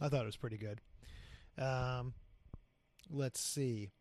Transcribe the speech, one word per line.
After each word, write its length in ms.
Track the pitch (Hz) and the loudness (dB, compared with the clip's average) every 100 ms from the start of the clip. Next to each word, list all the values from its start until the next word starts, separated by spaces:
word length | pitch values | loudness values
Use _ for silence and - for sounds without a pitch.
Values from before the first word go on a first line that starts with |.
I 80 | 147 | 4
thought 140 | 139 | 4
it 40 | 107 | 4
was 100 | - | 0
pretty 220 | 120 107 | -4 -2
good. 220 | 107 104 - - - - - - - - | -4 -6 -10 -16 -14 -12 -12 -14 -12 -2
Um, 580 | 135 131 127 127 123 - - - - - - _ _ - - | 2 2 2 0 -2 -6 -12 -20 -14 -14 -16 _ _ -20 -4
let's 300 | 143 135 - | 0 0 0
see. 520 | - 143 131 113 101 - | 0 2 2 2 -2 -8